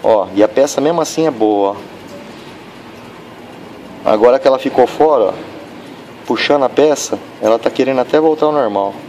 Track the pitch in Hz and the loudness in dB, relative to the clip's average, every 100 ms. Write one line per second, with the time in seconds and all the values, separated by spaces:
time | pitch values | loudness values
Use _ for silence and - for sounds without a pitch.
0 | 104 110 90 95 107 123 139 - 143 170 | 4 2 2 2 2 4 0 2 0 0
1 | 160 - 160 120 107 104 98 101 - - | -2 -2 -2 0 0 2 0 -4 -12 -20
2 | - - - - - - - - - - | -18 -18 -18 -20 -20 -20 -20 -20 -20 -20
3 | - - - - - - - - - - | -20 -20 -20 -20 -20 -20 -20 -20 -18 -6
4 | - 110 117 131 135 131 135 - 120 - | 0 4 4 4 2 2 0 2 0 4
5 | 156 139 98 - - - - - - - | 2 4 2 -2 -14 -16 -18 -18 -20 -20
6 | - - - 117 - 143 127 - 147 147 | -20 -20 -6 -4 0 2 2 2 2 2
7 | - 104 - - 110 117 - - 131 135 | -4 -8 -10 -4 0 2 0 0 0 0
8 | 120 151 160 151 151 151 117 101 101 98 | 2 2 2 2 0 2 0 0 -2 -6